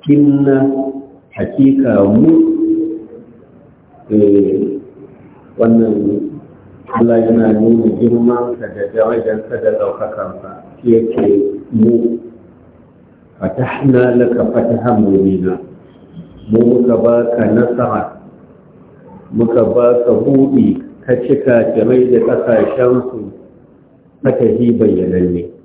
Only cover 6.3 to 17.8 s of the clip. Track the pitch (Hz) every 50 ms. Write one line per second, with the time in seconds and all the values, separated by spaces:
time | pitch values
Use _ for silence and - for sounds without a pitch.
6.3 | - - - - - - - - - - - - - 117 117 117 117 113 113 113
7.3 | 117 117 110 110 107 107 110 113 117 113 113 110 107 - 120 117 120 117 117 120
8.3 | 120 120 120 123 120 117 117 98 - 101 98 - - 113 110 113 117 110 - 110
9.3 | 107 107 - - 123 113 - - 104 107 104 98 - - 107 90 90 104 98 92
10.3 | 92 - - - - - - - - - - 120 117 113 113 113 - - 104 104
11.3 | 101 98 - - - - - - - 110 110 117 120 117 117 117 - - - -
12.3 | - - - - - _ - - _ - - _ _ _ _ _ _ _ _ _
13.3 | _ _ 98 95 - - 120 - - - 143 139 123 123 123 123 120 123 120 120
14.3 | 120 - 117 110 - 123 120 117 117 107 110 123 117 107 104 98 95 95 95 98
15.3 | 95 90 90 90 90 - - - - - - - - - - - - - - -
16.3 | - - - 104 107 113 117 120 127 123 120 120 117 110 110 117 120 120 117 -
17.3 | - 117 110 104 107 113 - - - 240